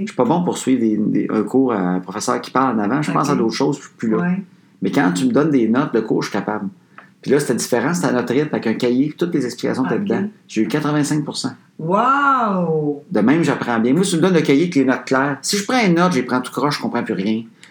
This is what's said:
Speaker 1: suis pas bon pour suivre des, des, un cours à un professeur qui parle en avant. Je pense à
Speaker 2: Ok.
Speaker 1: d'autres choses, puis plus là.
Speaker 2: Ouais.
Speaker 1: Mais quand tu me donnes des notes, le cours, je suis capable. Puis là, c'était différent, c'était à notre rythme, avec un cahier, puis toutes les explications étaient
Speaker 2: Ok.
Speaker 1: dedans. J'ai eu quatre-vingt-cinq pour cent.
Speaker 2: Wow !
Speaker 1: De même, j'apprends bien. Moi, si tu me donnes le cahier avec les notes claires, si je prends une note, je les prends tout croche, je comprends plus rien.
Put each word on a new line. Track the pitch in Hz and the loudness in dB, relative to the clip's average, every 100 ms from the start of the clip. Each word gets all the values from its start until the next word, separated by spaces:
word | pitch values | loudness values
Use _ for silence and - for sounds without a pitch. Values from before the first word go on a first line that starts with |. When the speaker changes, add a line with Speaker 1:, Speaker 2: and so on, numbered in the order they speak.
| 196 | -4
Speaker 1:
suis | - | 0
pas | 120 | 0
bon | 170 | 2
pour | 175 110 | 0 -2
suivre | - 131 | 0 2
des, | 113 107 | 2 0
des, | 104 101 101 | 0 0 0
un | 107 | 0
cours | 101 131 131 | 0 2 2
à | 107 | 2
un | 90 92 | 0 -2
professeur | 92 101 113 123 | -4 -6 -4 -4
qui | - | -2
parle | 127 131 113 | 0 0 0
en | |
avant. | 101 139 | 0 -2
Je | 151 | -2
pense | 156 151 | 0 0
à | |
Speaker 2:
Ok. | 139 | 0
Speaker 1:
d'autres | 113 | 0
choses, | 110 143 143 | 0 -2 -2
puis | - - | -8 -6
plus | 113 | -2
là. | 110 | 0
Speaker 2:
Ouais. | 175 185 - - _ _ | 0 -2 -6 -16 _ _
Speaker 1:
Mais | - | -2
quand | 139 175 | 0 0
tu | - | 0
me | 131 | 0
donnes | 117 156 | 2 2
des | 135 110 | 2 2
notes, | 120 147 | 2 0
le | 113 | 0
cours, | - 90 | 0 -2
je | - | -2
suis | 104 | -4
capable. | 101 104 98 - _ - - _ | -4 -4 -6 -10 _ -20 -20 _
Puis | - | 0
là, | 135 | 2
c'était | 135 | 2
différent, | 117 - 120 127 | -2 -2 0 0
c'était | 175 139 | 0 0
à | |
notre | 123 120 | 0 0
rythme, | 143 151 | 0 0
avec | - - | -2 -2
un | |
cahier, | 220 123 123 151 | 0 2 2 0
puis | - | -2
toutes | 175 | -2
les | 170 123 | -2 -4
explications | - 127 117 127 | -4 -4 -2 -2
étaient | |
Speaker 2:
Ok. | 110 | -2
Speaker 1:
dedans. | 101 117 101 - - | -2 -2 -2 -8 -6
J'ai | - | -2
eu | 110 | 0
quatre-vingt-cinq | 147 147 151 143 151 | 0 0 0 0 -2
pour | 139 - | -2 -6
cent. | - - _ - | -8 -10 _ -10
Speaker 2:
Wow ! | 156 196 247 277 277 262 220 190 165 156 147 143 - | -2 0 2 2 2 2 0 0 0 0 -2 -4 -4
Speaker 1:
De | 107 | 0
même, | 110 156 | 2 4
j'apprends | 147 120 - 117 | 2 0 -2 0
bien. | 117 | 2
Moi, | 151 | 2
si | 185 | 2
tu | 165 | 2
me | |
donnes | 180 | 2
le | 170 | 4
cahier | 143 139 | 4 2
avec | 175 | 2
les | 139 | 2
notes | 131 123 - | 2 0 0
claires, | 131 143 135 | 0 0 -4
si | - 202 | -4 -4
je | |
prends | 196 254 | 0 2
une | 208 | 4
note, | 165 180 | 4 4
je | 127 | 2
les | |
prends | 123 127 | 0 -2
tout | 131 | -4
croche, | - 139 127 | -4 -2 -2
je | |
comprends | 120 120 | -4 -4
plus | 113 | -4
rien. | 95 98 110 113 - - | -2 -2 -2 -6 -16 -20